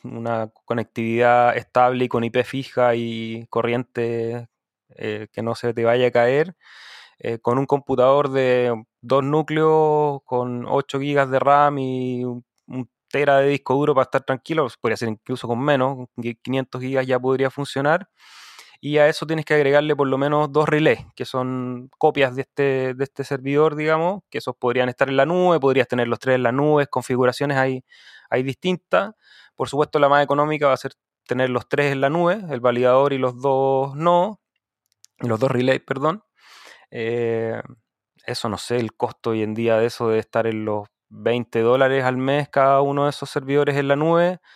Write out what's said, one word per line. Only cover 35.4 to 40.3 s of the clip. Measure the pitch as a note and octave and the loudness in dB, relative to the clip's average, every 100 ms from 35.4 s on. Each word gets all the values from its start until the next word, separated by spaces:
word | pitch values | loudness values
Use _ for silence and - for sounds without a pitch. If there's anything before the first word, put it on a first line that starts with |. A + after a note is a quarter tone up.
| C3 | 0
relays, | B2 B2+ C3 | 2 0 0
perdón. | - C3+ D3+ G3+ _ _ _ - - - _ | -2 -4 -2 -4 _ _ _ -20 -20 -20 _
Eh, | A#2 A2+ A#2+ A#2 A2+ A2+ A2+ - A#2+ _ _ _ _ - | -8 -4 -2 -2 -2 -4 -8 -12 -20 _ _ _ _ -12
eso | B2 A#2 | -6 -6
no | G2 | -6
sé, | - B2 | -4 -2
el | A2+ | -4
costo | - A#2+ - A#2+ | -4 -6 -6 -4
hoy | A2 | -2
en | G#2+ G#2+ | -4 -2
día | A#2 A2 | 0 2
de | A#2 | 0
eso | - A#2 | -2 -2
debe | A2 | 0
estar | - | 0